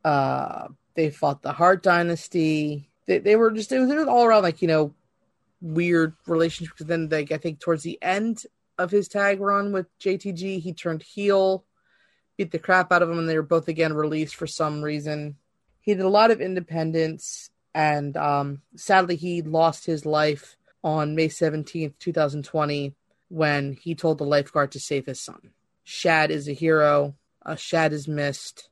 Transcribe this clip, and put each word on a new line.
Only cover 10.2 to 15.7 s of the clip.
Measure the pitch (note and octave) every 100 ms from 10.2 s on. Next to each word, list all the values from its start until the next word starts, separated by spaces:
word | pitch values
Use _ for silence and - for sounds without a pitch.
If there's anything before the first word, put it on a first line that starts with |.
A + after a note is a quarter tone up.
| G3+
G, | E3+ F#3+ F#3+
he | E3+
turned | E3 F3 D#3+
heel, | - - G3+ G3 F#3+ F#3+ _ _ _ _ _ _ _ -
beat | F3+
the | D#3+
crap | - F#3 F3+
out | F3
of | E3+
him, | E3+
and | D#3+
they | D#3+
were |
both | D3 E3 D#3
again | D#3+ D#3+
released | D3+ D3+ D#3 D#3
for | -
some | D#3+ - D#3 D3+
reason. | D3+ D3+ D3+ D3+ D3 C#3+ _ _ _